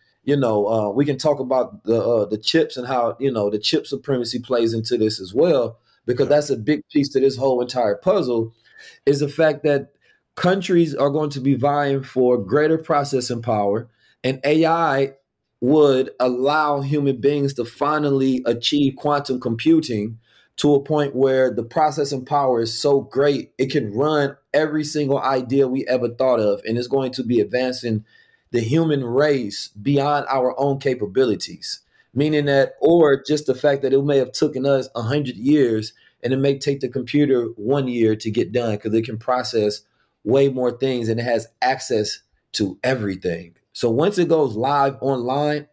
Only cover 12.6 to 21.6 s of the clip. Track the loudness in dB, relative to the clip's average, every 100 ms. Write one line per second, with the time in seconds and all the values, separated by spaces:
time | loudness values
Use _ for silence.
12.6 | 2 0 0 -2 0 -4 -4 -6 -2 0
13.6 | 0 -2 -4 _ _ _ -6 -2 0 2
14.6 | 2 2 0 0 -2 -6 _ _ _ _
15.6 | 2 4 6 4 0 -2 -2 0 0 0
16.6 | 0 -2 -2 -2 0 0 0 0 -2 -4
17.6 | -8 -4 -2 0 0 2 2 0 -2 -2
18.6 | -2 0 0 0 0 0 -2 -4 -4 -2
19.6 | 2 2 2 -4 -6 -8 _ _ _ -2
20.6 | 2 2 2 -2 0 0 2 4 2 0